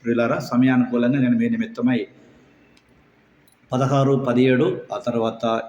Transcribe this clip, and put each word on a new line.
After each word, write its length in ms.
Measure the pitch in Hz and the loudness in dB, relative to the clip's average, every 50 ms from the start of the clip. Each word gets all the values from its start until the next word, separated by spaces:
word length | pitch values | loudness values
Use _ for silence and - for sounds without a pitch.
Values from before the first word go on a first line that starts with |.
| _ | _
ప్రియులారా, 340 | 117 120 120 117 113 147 170 | -2 0 0 0 0 -2 -4
సమయానుకూలంగా 800 | 139 - 123 120 131 131 127 123 120 117 120 120 120 123 135 139 | -4 -2 0 2 2 4 4 2 0 0 0 0 0 0 2 0
నేను 180 | 127 123 120 | 0 0 2
మీ 120 | 113 117 117 | 0 0 0
నిమిత్తమై 580 | 117 110 110 110 - - 117 127 127 113 98 - - - - - _ - _ _ _ _ _ _ _ _ _ _ _ _ _ _ _ _ _ _ _ _ _ _ _ _ _ _ | -2 -2 -4 -8 -6 -2 -2 0 0 0 -4 -8 -12 -20 -20 -20 _ -20 _ _ _ _ _ _ _ _ _ _ _ _ _ _ _ _ _ _ _ _ _ _ _ _ _ _
పదహారు, 520 | 131 127 135 131 143 139 139 135 139 127 135 127 | -2 -2 0 2 2 2 2 2 2 0 0 0
పదిహేడు, 520 | 120 120 127 131 127 127 156 185 185 - - - 104 | 2 4 4 4 4 4 2 0 -2 -6 -10 -10 -10
ఆ 40 | 104 | -6
తర్వాత 640 | - 123 120 117 110 113 110 - 117 113 110 113 - | -6 -4 -4 -2 -2 -4 -4 -4 -2 -2 -2 -2 -4